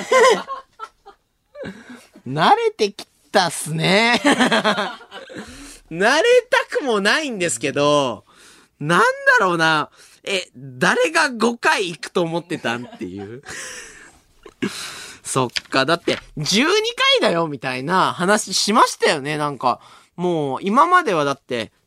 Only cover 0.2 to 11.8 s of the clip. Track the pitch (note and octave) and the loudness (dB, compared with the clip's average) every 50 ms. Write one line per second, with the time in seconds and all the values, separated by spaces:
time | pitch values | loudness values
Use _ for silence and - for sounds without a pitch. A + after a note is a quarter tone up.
0.2 | A4+ B4+ G#4 - - C#5 C5+ B4+ - _ _ - A4 - _ _ _ A4 - _ | 6 6 4 2 0 -8 -12 -14 -14 _ _ -18 -18 -18 _ _ _ -20 -20 _
1.2 | _ _ _ _ _ _ _ D5 - - - - - - B3 - - _ _ - | _ _ _ _ _ _ _ -14 -14 -14 -14 -16 -20 -20 -20 -20 -20 _ _ -16
2.2 | _ B2 C3+ D3+ F3 A#3 G4+ A#4 A#4 A4 - - A3 G3 - - - - _ _ | _ -8 -2 0 4 4 4 4 2 -2 0 0 -2 -2 -2 -8 -18 -20 _ _
3.2 | _ _ - G3+ F3+ D#3+ - - - D3+ D#3 E3 D#3 E3 F#3+ G#3 A#3 A#3 A#3+ A3 | _ _ 0 2 2 2 -2 -6 -8 -6 -4 -2 0 2 2 4 4 2 2 2
4.2 | - C#4+ A#3+ - B3+ - A3+ G#3+ - A3 G3+ G3+ G3 F3 - - - - - - | 2 2 2 4 2 2 2 2 2 0 0 0 -4 -6 -8 -12 -18 -20 -18 -18
5.2 | - - - - - - - C#4 - - - - _ _ D#3+ E3+ G3 A#3 C#4 D#4 | -18 -16 -16 -16 -16 -16 -18 -20 -20 -20 -20 -20 _ _ -2 0 2 4 4 4
6.2 | A4 A#4+ B4 B4 A#4+ - C5+ B4+ C5 - - B4 D4+ B3+ A3 G3+ G3 G#3 B3 D4+ | 4 6 4 4 4 4 0 0 0 0 -4 -4 -2 0 0 2 2 2 0 0
7.2 | D#4+ C#4 A3+ F#3+ F3 E3 - - D3+ C#3+ C3 D3 C#3+ D3 D3 D3 C#3 B2+ G#2+ F#2 | -2 -4 -4 -4 -2 -4 -2 -4 -4 -2 0 2 2 4 4 4 2 0 -4 -8
8.2 | - _ _ _ - - - - _ _ _ _ C#3+ D3+ F3 F#4+ A4+ B4+ C5 C#5 | -14 _ _ _ -20 -20 -20 -20 _ _ _ _ -2 2 2 4 4 2 2 0
9.2 | C#5 C#5 B4+ A#4 G3 F#3 E3+ E3 D#3+ D#3+ D#3 D3+ C#3 - _ - - - _ _ | 2 2 4 4 4 2 2 2 2 2 2 0 -2 -4 _ -20 -20 -20 _ _
10.2 | _ - G3 F#3 - - _ A#2+ C#3 C3+ B2+ B2+ F3 F3+ A3+ A#4+ B4 E4 D#4+ E4 | _ -4 -4 -4 -6 -8 _ -20 -18 -18 -4 0 0 2 2 2 0 0 2 0
11.2 | D#4 C#4+ A#3+ A3 A3 A#3+ A#3+ - - D#4 D#4+ C4+ | 0 0 0 -2 -2 -2 -2 0 0 0 0 0